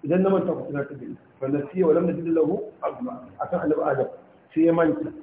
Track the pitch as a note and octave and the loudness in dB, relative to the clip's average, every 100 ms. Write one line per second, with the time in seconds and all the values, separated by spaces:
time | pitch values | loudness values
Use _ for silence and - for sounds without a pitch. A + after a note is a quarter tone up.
0 | D3 F3+ F#3+ F#3+ - C#3+ - C#3+ C#3 C#3 | 0 2 4 2 0 -4 -4 -6 -6 -10
1 | A#2 - _ _ C3+ D3 - F#3 E3+ D#3+ | -12 -14 _ _ -2 -2 -2 0 4 4
2 | E3+ D3+ E3 D#3+ D3+ G3+ - - D3+ C#3+ | 2 -2 0 2 2 0 -6 -6 -8 -6
3 | B2 - - - D3 F3 D#3 D#3 D#3 C3+ | -10 -10 -16 -10 -4 -2 0 0 0 0
4 | B2+ - - - _ D#3+ E3 E3 E3 - | -2 -6 -20 -20 _ 2 4 4 2 2
5 | - - | -6 -10